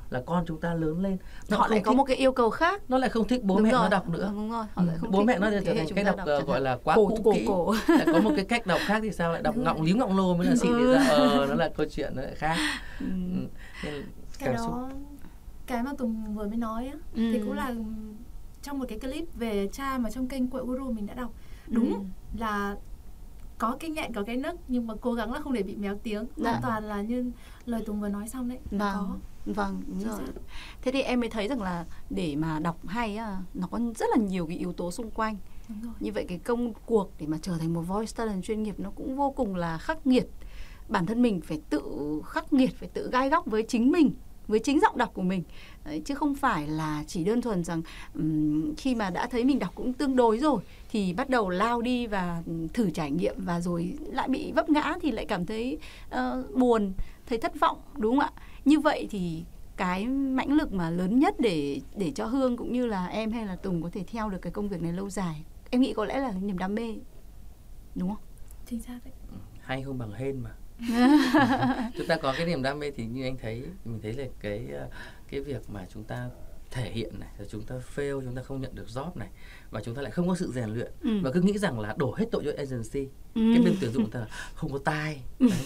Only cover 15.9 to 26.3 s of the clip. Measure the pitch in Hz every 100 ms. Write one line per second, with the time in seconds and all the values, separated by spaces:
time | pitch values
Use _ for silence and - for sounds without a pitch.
15.9 | - 233 220 214 214 208 226 233 226 254
16.9 | 302 - - 226 226 208 294 277 233 220
17.9 | 220 220 214 - - - - 285 277 254
18.9 | 214 262 302 330 - 233 202 196 - 277
19.9 | 262 226 254 254 269 254 262 233 254 269
20.9 | 226 202 - 240 - - - - 233 233
21.9 | 202 196 185 - 208 226 208 202 202 -
22.9 | - - - - - - - 226 269 330
23.9 | 311 - 226 202 240 294 349 - 247 226
24.9 | 208 240 233 220 277 302 247 190 - 202
25.9 | 202 240 208 247